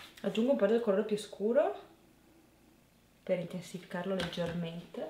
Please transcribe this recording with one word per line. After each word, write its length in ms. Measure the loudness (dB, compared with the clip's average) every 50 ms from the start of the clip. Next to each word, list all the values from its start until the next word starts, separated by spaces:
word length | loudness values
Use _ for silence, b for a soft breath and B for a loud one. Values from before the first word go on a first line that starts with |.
| B B B B
Aggiungo 300 | -4 -2 0 2 4 4
un 60 | 4 6
po' 100 | 6 4
del 140 | 4 4
colore 220 | 4 4 2 2 2
più 140 | 0 0 -2
scuro 580 | -4 -6 -8 -2 0 2 4 4 4 2 0 -4 -10 -18 -20 _ _ -20 _ _ _ _ _ _ _ _ _ _ _ -20 _ _ _ _ _ _ _ _ _ _ -4
per 140 | -2 -2 -2
intensificarlo 760 | -2 -4 -8 -10 -10 -10 -12 -12 -12 -8 -8 -6 -4 -2 -2
leggermente, 840 | -2 -2 -2 -2 -4 -4 -4 -2 -4 -6 -6 -8 -10 -14 -12 -10 -8 -8 -8